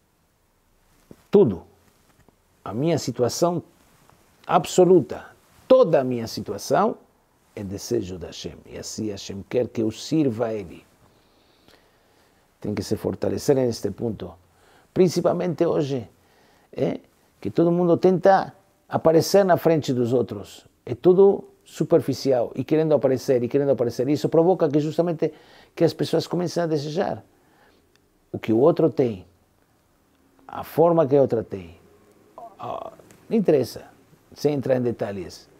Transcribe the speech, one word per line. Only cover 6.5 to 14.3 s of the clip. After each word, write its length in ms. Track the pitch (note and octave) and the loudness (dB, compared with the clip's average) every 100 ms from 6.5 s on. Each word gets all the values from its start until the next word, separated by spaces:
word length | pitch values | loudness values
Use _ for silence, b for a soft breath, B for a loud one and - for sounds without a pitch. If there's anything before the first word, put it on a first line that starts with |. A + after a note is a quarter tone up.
| G2+ - C#3+ G#3+ - _ _ _ _ _ | -10 -2 0 0 -4 _ _ _ _ _
é 80 | - | -14
desejo 560 | G2+ G2 - A#2+ F2+ F#2 | -10 -10 -4 -4 -4 -10
da 100 | D2 | -14
Hashem. 260 | - - - - | -14 -16 -16 -18
E 120 | - | -16
assim 320 | - - A2 | -14 -10 -10
Hashem 340 | G2 - G2 F#2 | -10 -12 -14 -6
quer 200 | B2 A2+ | -4 -4
que 140 | - | -4
eu 80 | A2 | -6
sirva 560 | A2 - D#3+ C#3 A2 A2+ | -6 -4 0 0 -2 -4
a 80 | |
Ele. 300 | A2 F2 E2+ _ _ _ _ _ _ _ _ b b b b b b b b b _ | -6 -10 -18 _ _ _ _ _ _ _ _ b b b b b b b b b _
Tem 140 | G2+ | -8
que 80 | G2+ | -6
se 140 | F#2+ G#2 | -6 -6
fortalecer 600 | G2+ F#2+ G2+ G2 - C3+ | -6 -4 -6 -4 0 0
neste 340 | B2 A2 G#2 | 0 -2 -8
ponto. 420 | G2+ A#2 G2+ F2+ | -6 -8 -8 -12